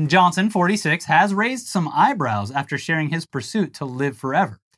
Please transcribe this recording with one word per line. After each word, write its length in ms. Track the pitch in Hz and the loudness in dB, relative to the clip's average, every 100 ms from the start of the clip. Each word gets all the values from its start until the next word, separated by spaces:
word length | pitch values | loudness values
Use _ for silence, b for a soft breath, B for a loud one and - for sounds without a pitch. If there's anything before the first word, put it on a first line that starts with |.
| 151 | 2
Johnson, 420 | 180 180 175 208 | 4 4 4 0
forty-six, 560 | 202 175 165 156 160 - | 2 2 2 0 -2 2
has 280 | 156 202 | 4 4
raised 340 | 196 226 262 - | 2 -2 -4 -4
some 220 | 190 156 | -2 -2
eyebrows 560 | 147 214 254 127 107 101 | 2 2 2 -2 -2 -2
after 280 | 139 143 143 | -4 -4 -6
sharing 320 | - 160 151 | -2 -2 -2
his 160 | 165 - | -4 -6
pursuit 480 | 139 120 220 180 | -8 -6 -4 -4
to 100 | - | -4
live 320 | 139 127 139 110 | -10 -4 -4 -4
forever, 440 | 131 147 170 104 _ | -4 -2 -2 -4 _